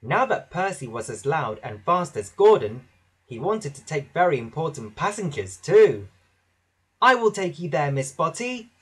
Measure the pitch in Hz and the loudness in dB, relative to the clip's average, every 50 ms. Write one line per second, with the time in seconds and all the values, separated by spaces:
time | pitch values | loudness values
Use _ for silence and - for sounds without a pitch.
0 | - 110 147 208 254 233 175 131 - _ - 170 185 196 190 - 143 123 110 120 | -6 -2 0 0 0 0 -2 -4 -6 _ -8 -4 -4 -4 -4 -6 -12 -12 -10 -10
1 | 113 - 123 104 - 139 151 160 143 113 110 107 - 127 110 104 - - 175 180 | -10 -10 -10 -8 -4 -2 -2 -2 -2 -4 -6 -8 -10 -14 -14 -12 -2 0 0 0
2 | 175 175 - 113 104 - - _ 196 208 214 190 120 104 107 127 - _ _ _ | 0 -4 -6 -8 -10 -10 0 _ 8 8 8 8 4 -2 -8 -8 -16 _ _ _
3 | _ _ _ _ _ _ 123 113 120 180 214 220 214 147 139 - - - 156 147 | _ _ _ _ _ _ -12 -6 -4 -2 -2 -2 -4 -8 -12 -12 -12 -8 -8 -8
4 | 139 - _ 165 175 180 156 127 117 113 117 151 160 160 - - 113 107 - - | -8 -6 _ 0 2 2 2 0 -2 -6 -8 -6 -6 -6 -6 -8 -14 -14 -10 -6
5 | 156 190 208 214 208 175 135 - 101 95 - - _ - 170 214 220 196 131 104 | -4 -4 -4 -4 -6 -8 -6 -6 -8 -8 -10 -14 _ 4 8 8 8 8 6 2
6 | 98 95 _ _ _ _ _ _ _ _ _ _ _ _ _ _ _ _ _ _ | -6 -14 _ _ _ _ _ _ _ _ _ _ _ _ _ _ _ _ _ _
7 | - 247 262 240 233 214 - - 190 180 156 147 170 165 143 165 147 143 139 135 | 4 4 4 4 2 0 0 0 -4 -6 -6 -6 -8 -4 -2 -2 0 0 0 -2
8 | 131 135 - _ 165 165 160 - 240 247 254 247 220 233 _ _ | -4 -6 -4 _ -2 -2 -2 -4 -6 -6 -6 -8 -12 -16 _ _